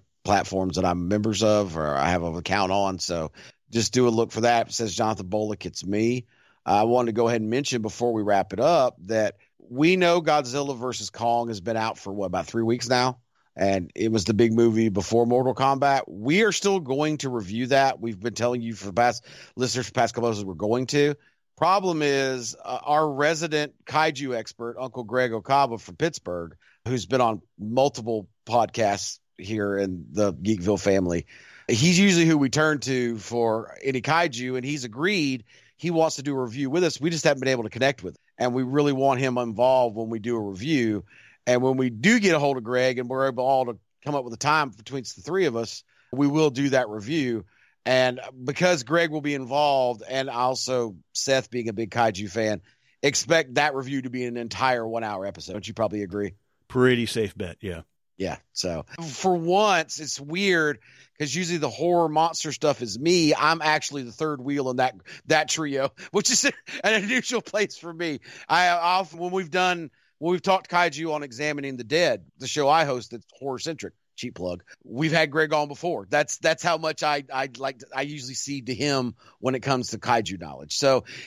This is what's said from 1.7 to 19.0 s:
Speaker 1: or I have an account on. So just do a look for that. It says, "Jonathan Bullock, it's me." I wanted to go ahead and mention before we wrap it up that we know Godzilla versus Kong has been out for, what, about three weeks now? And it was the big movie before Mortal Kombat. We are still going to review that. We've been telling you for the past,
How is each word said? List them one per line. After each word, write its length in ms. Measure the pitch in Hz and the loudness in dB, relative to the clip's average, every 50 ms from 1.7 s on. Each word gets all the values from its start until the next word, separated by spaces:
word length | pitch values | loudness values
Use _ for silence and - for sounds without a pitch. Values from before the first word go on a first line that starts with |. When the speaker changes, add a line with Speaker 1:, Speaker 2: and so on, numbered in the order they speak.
| 78 | -4
Speaker 1:
or 180 | 80 78 76 71 | -4 -2 -2 0
I 140 | 67 73 85 | 0 0 2
have 100 | 90 87 85 | 0 0 -2
an 120 | 82 80 | -4 -6
account 360 | 87 - - 92 104 95 92 | -6 -4 -2 0 0 0 2
on. 280 | 95 101 98 95 92 90 | 0 0 0 0 -2 -4
So 320 | - - 87 82 80 76 - - - - - _ _ - | -6 -6 -4 -4 -6 -8 -10 -16 -20 -20 -20 _ _ -4
just 200 | - 117 107 - | -2 -2 -2 0
do 160 | - 127 123 | 2 2 4
a 20 | 120 | 4
look 220 | 113 117 113 - | 4 2 0 -2
for 100 | - 113 | -2 0
that. 260 | 113 120 117 117 110 | 2 4 4 4 2
It 60 | - - | -2 -4
says, 200 | - 113 101 85 | -4 -4 -4 -2
"Jonathan 320 | 110 110 110 101 107 92 | 0 0 0 0 -2 -6
Bullock, 380 | 90 101 107 107 107 104 - - | -4 -4 -2 -2 -4 -6 -8 -8
it's 180 | 85 - - 92 | -10 -10 -8 -6
me." 440 | 95 101 107 113 120 123 123 120 _ _ _ _ _ _ _ - | -2 0 0 2 0 0 -2 -6 _ _ _ _ _ _ _ -2
I 200 | - 98 104 110 | 2 2 4 4
wanted 240 | 117 123 123 120 | 4 4 2 2
to 40 | 113 104 | 2 0
go 140 | 117 117 | 2 2
ahead 140 | 117 120 113 | 2 2 0
and 80 | 107 110 | -2 -2
mention 320 | 120 139 139 - 135 117 | -2 -2 -2 -2 -4 -4
before 320 | 107 - - - 120 120 113 | -4 -6 -6 -2 -2 -2 0
we 80 | 110 | 0
wrap 320 | 101 104 101 98 90 - 95 | 0 2 2 2 2 0 -2
it 60 | 101 | 0
up 380 | 131 160 175 147 131 120 - - 90 | 2 2 4 4 2 2 -2 -6 -8
that 300 | 98 113 110 107 - - _ _ _ _ _ - | -2 0 0 0 0 -2 _ _ _ _ _ -18
we 280 | - 120 135 156 175 185 | -8 0 2 4 4 6
know 260 | 185 175 170 175 180 | 6 4 4 4 4
Godzilla 560 | 156 156 151 151 135 120 127 143 139 139 131 | 2 2 2 2 2 0 -4 -4 -4 -4 -6
versus 320 | 113 123 127 117 - 101 - | -6 -6 -6 -6 -8 -10 -10
Kong 380 | - - 117 120 117 120 117 | -8 -4 0 0 0 0 0
has 120 | 117 110 95 | -2 -6 -6
been 180 | 85 117 113 | -4 -4 -2
out 200 | 110 110 113 - | -2 -2 -2 -4
for, 160 | - - 101 98 | -6 -10 -10 -6
what, 140 | 104 95 | -4 -4
about 180 | 90 92 92 - | -2 -2 -4 -4
three 160 | - - 113 | -2 -2 0
weeks 260 | 113 113 123 120 120 | 0 0 0 0 0
now? 300 | 117 127 123 123 127 127 _ _ _ _ _ _ _ - | 2 2 2 2 2 -2 _ _ _ _ _ _ _ -4
And 360 | - 98 98 98 95 87 - - | 0 2 2 2 2 -2 -4 -4
it 160 | - 110 113 | -2 0 2
was 140 | 110 110 87 | 2 2 2
the 100 | 113 107 | 2 4
big 180 | 101 120 113 113 | 4 4 6 6
movie 360 | 117 117 117 107 113 113 110 | 6 6 6 6 4 2 2
before 360 | 92 101 92 - 110 117 120 | 2 0 -2 2 2 2 4
Mortal 300 | 117 123 131 127 131 113 | 4 4 2 2 2 0
Kombat. 480 | 123 135 135 139 131 139 139 139 131 - | 2 2 2 2 2 2 2 2 2 -2
We 360 | - 85 98 110 139 170 208 226 | -4 -10 -6 -2 0 2 2 2
are 80 | 208 | 2
still 280 | 165 - - 202 196 185 | 0 0 0 0 0 0
going 380 | 151 123 135 143 151 156 151 - | -2 -2 -2 0 0 0 -2 -2
to 100 | 139 131 | -4 -4
review 380 | 123 113 95 90 107 117 127 | -4 -6 -6 -4 -4 -4 0
that. 320 | 123 139 135 135 135 - - | 2 4 4 4 4 0 -2
We've 200 | 110 117 104 90 | -6 -8 -6 -4
been 160 | 104 117 104 | -6 -6 -4
telling 260 | - 117 123 123 123 | 0 -2 0 0 -2
you 140 | 113 117 107 | -6 -8 -10
for 100 | 95 98 | -10 -10
the 80 | 101 87 | -4 0
past, 320 | 117 | 2